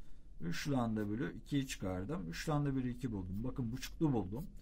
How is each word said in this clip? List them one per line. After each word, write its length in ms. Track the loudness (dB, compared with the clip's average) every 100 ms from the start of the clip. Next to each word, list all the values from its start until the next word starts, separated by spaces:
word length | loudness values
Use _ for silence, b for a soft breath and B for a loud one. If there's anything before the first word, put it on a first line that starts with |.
| b b b -4
üç 280 | -2 0 2
lambda 400 | 2 4 2 2
bölü 280 | 0 -2 -4
ikiyi 300 | 0 0 0
çıkardım. 640 | -2 -2 0 0 -2 -4
Üç 200 | -4 2
lambda 260 | 2 4 2
bölü 140 | 0
iki 220 | -2 -2
buldum. 320 | -2 -2 -2
Bakın 280 | 0 0 -2
buçuklu 420 | -2 -6 2 4
buldum. 340 | 4 2 -4 -6 -8